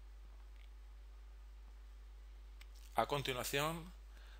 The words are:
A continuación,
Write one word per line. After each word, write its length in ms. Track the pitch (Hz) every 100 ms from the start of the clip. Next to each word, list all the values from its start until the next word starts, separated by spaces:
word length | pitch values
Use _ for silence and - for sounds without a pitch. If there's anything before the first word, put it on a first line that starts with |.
| - - - - - - - - - - - - - - - - - - - - - - - - - - - - - -
A 120 | 113
continuación, 840 | 143 135 123 120 143 151 170 175 - - - - -